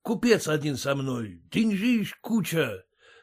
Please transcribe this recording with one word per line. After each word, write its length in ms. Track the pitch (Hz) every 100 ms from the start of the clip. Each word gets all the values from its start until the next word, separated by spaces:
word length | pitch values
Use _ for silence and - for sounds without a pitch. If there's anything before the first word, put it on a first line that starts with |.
Купец 440 | - 254 240 196 -
один 300 | 156 147 135
со 180 | 139
мной, 480 | 139 135 123 107 85 -
деньжищ 640 | - 220 196 226 240 202 -
куча. 640 | - 226 165 165 131 98 - _ - -